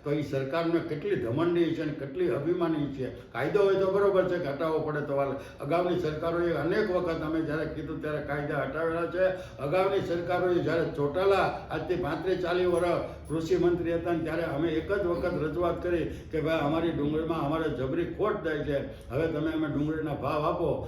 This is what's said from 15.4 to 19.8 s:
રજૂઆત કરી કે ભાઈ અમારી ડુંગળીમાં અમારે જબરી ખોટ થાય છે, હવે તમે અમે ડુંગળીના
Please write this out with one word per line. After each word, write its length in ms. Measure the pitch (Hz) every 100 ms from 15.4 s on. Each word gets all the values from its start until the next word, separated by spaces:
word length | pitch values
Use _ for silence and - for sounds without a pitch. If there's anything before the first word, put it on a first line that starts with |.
રજૂઆત 340 | 151 147 175 170
કરી 220 | 180 175 147 - -
કે 100 | 156
ભાઈ 240 | 151 160 143
અમારી 260 | 165 170 139
ડુંગળીમાં 440 | 147 156 160 - 139
અમારે 240 | 160 156
જબરી 440 | 123 135 165 165 -
ખોટ 200 | 208 -
થાય 200 | 160 147
છે, 140 | 139 139 131 - -
હવે 160 | 127 160
તમે 240 | 147 160
અમે 140 | 160 151
ડુંગળીના 540 | 139